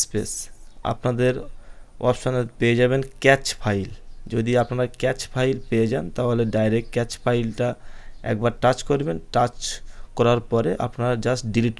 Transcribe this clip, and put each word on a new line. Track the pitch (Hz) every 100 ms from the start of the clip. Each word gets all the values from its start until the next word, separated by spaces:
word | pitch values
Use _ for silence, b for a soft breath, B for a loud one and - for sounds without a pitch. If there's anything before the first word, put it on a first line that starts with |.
স্পেস, | - 104 - - - - - - -
আপনাদের | 117 127 120 127 131 - - b b b - 123
অপশানে | 127 131 127 117 -
পেয়ে | 117 120
যাবেন | 123 135 131 -
ক্যাচ | 135 135 - -
ফাইল। | 113 101 95 113 - - -
যদি | 113 113 123
আপনারা | 117 123 123 -
ক্যাচ | 127 131 -
ফাইল | 131 131 131 -
পেয়ে | 113 113
যান | 131 170 -
তাহলে | 123 117 117 110
ডাইরেক্ট | 110 113 117
ক্যাচ | - 120 -
ফাইলটা | - 120 117 107 123 123 B B B B 117
একবার | 113 117 -
টাচ | 123 131 -
করবেন। | 143 147 165 -
টাচ | 127 123 - - - b b b -
করার | 117 120 113
পরে | 117 113 180 120
আপনারা | - 120 120
just | 117 127 117
ডিলিট | 110 117 113